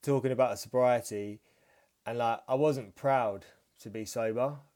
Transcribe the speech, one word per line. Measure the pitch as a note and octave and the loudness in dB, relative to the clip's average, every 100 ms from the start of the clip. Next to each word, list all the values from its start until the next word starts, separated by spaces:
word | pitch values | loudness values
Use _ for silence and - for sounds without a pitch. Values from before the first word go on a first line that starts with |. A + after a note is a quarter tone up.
talking | - C#3 C3 | 2 0 2
about | B2+ B2+ - | 2 2 0
sobriety, | - B2+ B2 A#2+ A#2 G#2+ G2+ G#2 _ _ _ _ _ _ - | -4 2 4 4 0 -8 -8 -10 _ _ _ _ _ _ -8
and, | A#2+ | -2
like, | A#2 A#2 - | 0 0 -2
I | |
wasn't | C3 D3+ C#3 G#2+ - | 2 2 0 -6 -4
proud | C#3 C3+ A2+ G2 - _ _ _ | 2 2 2 -4 -10 _ _ _
to | A2+ | -12
be | G#2+ G#2+ | -10 -8
sober | B2 A2+ A2+ C3 D3 - | -4 -2 0 -2 -4 -18